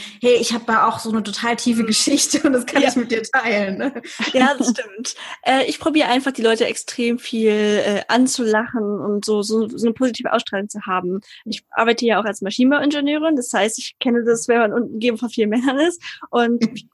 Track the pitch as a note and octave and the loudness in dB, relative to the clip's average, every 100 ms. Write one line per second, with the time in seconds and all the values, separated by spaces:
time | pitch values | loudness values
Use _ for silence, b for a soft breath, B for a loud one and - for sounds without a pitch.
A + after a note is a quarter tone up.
0 | B B A#3+ A#3+ A3+ A3+ - A3+ A3+ - | B B 2 4 2 -2 0 2 2 0
1 | A3+ A3 G#3 G3+ A#3 A#3 B3 A3+ A3+ A3 | -2 -4 -4 -4 -2 -2 0 0 2 0
2 | - C#4 - C#4+ D4 B3+ A#3+ C#4+ C#4 B3 | 2 2 2 2 2 2 0 2 2 2
3 | A#3 A3+ A3 C4+ A#3 G#3 G3 G3 B3+ A#3+ | 0 -2 -2 -2 0 0 -2 -4 -6 -6
4 | - B A3 C4 C4 C#4 - A#3+ A3 G3 | -12 B -2 2 4 2 0 -2 -4 -10
5 | A#3+ - B B - C4 - - D#4+ D4+ | -12 -12 B B 0 2 2 -2 0 2
6 | C4+ B3 C4+ C4 A3+ A3+ A#3 A3 - - | 2 2 0 0 2 2 0 -4 -8 -4
7 | A#3 A#3+ - A3+ A3 G#3+ G#3 G#3 - G3+ | -2 -2 -4 0 2 4 2 2 2 -2
8 | - A#3 B3+ - A3+ G#3+ A#3 B3 G#3 G#3 | 0 2 2 2 0 0 0 -4 -4 -2
9 | D#3 G#3 G3+ G#3+ G#3 A3 A3 A#3+ A#3 A3 | -2 -2 0 0 0 -2 -2 -2 -2 0
10 | B3+ A3+ B3 A#3 - G3+ G#3 G#3+ G3 F#3 | -2 -2 -2 -2 -2 -6 -6 -8 -4 -4
11 | F3+ F#3+ - B B G#3+ - - A3+ A#3 | -2 -4 -8 B B -12 -8 0 2 2
12 | A#3 G3 G#3 G3 F#3+ G#3 B3+ D4 C#4+ D4 | 2 2 0 -4 -4 2 4 4 2 0
13 | C#4+ D4+ D#4 D4+ A#3+ G#3+ G#3 - - - | 0 0 0 0 0 0 0 -2 -10 -6
14 | C4 A#3+ A#3 A#3 - A#3 A3 G#3 A#3+ A3 | 0 2 2 0 2 2 2 0 -4 -2
15 | B3 A3 A#3+ A#3 G#3+ A3+ B3+ C4 E4 E4+ | -2 -2 -2 0 0 2 0 2 0 0
16 | B B B A#3+ A#3 A#3 A3+ - - | B B B 0 2 2 0 -4 -10